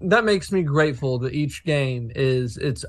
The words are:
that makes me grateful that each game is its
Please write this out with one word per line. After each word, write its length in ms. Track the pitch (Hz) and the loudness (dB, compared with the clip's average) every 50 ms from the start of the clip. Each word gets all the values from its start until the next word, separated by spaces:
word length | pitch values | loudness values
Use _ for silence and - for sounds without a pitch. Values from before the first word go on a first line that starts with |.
that 240 | - 180 202 240 220 | 0 2 4 4 4
makes 260 | 214 208 190 - - | 4 2 0 0 0
me 120 | 202 190 170 | 0 0 0
grateful 560 | 147 143 156 156 156 135 120 143 135 127 120 | 2 4 4 4 2 2 -2 -2 -2 -2 -2
that 160 | 127 127 - | -2 -4 -2
each 280 | 147 151 139 - - - | -2 -2 -2 -4 -6 -4
game 480 | 165 147 143 139 131 127 123 117 113 113 | -2 0 0 0 0 -2 -4 -6 -6 -4
is 420 | - 135 131 131 127 127 117 107 - | -2 0 2 2 0 0 -4 -4 -4
its 260 | - 147 120 - - | -4 -4 -4 -4 -4